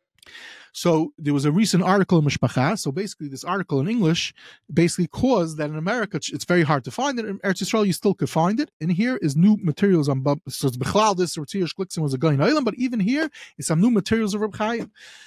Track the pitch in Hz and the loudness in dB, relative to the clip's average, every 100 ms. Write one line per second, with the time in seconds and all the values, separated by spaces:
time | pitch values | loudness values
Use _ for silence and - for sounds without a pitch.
0 | _ _ - - - - - - 175 160 | _ _ -20 -20 -20 -20 -18 -4 2 2
1 | 165 - 147 143 143 170 220 170 180 202 | 0 -4 -2 0 2 2 2 2 2 2
2 | 180 170 143 - 123 135 139 214 151 143 | 4 4 2 0 0 0 0 -2 -4 -6
3 | 208 - 147 131 160 190 - 143 165 240 | -8 -10 -12 -10 -6 -4 -2 -2 -2 0
4 | 160 170 - - - - - 147 170 - | 2 0 -4 -10 -20 -20 -4 0 2 0
5 | 170 - 262 226 165 151 151 156 170 240 | -4 0 2 2 0 -4 -6 -4 -4 -4
6 | 208 151 - 147 - 175 151 143 123 - | -4 -6 -6 -8 0 2 4 2 -2 -4
7 | 285 240 214 196 202 180 185 226 202 156 | -2 -2 -6 -4 -2 -2 0 0 2 2
8 | 208 185 143 - 175 226 302 - 160 175 | 0 0 0 2 2 0 -4 -4 -2 0
9 | 240 254 156 139 202 214 170 - 202 175 | 0 0 0 4 4 4 0 2 4 4
10 | 143 135 135 190 - - 139 123 139 202 | 2 0 0 -2 -4 -4 -4 -2 -2 2
11 | 214 180 175 165 143 196 170 - 185 175 | 2 2 -2 -4 -8 -4 -4 -6 -8 -4
12 | 147 131 160 139 185 302 233 220 247 233 | -4 0 2 2 2 2 -2 -2 -4 -2
13 | 190 285 320 - - - - 160 233 214 | 0 0 -2 -8 -20 -10 -2 2 4 2
14 | - 226 214 202 214 - 214 233 - _ | 0 0 0 -2 -4 -4 -4 -4 -8 _
15 | - - | -20 -20